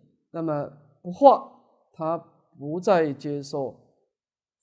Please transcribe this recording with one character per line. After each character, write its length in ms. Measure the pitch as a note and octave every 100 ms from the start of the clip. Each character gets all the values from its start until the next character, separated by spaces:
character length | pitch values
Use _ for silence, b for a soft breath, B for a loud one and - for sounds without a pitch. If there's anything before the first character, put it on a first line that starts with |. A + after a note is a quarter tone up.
| _ _ _
那 100 | E3
么 320 | D#3+ D3 G2+ - _ _
不 100 | F3+
化， 400 | F3+ C#4 - - - _ _ _
他 240 | - D#3+ E3 - _ _ C3
不 220 | C#3+ E3+
再 320 | G3 F3+ D#3
接 300 | C3+ D3+ C#3+
受 360 | C#3 C#3+ A#2+ - _ _ _ _ _ _ _ _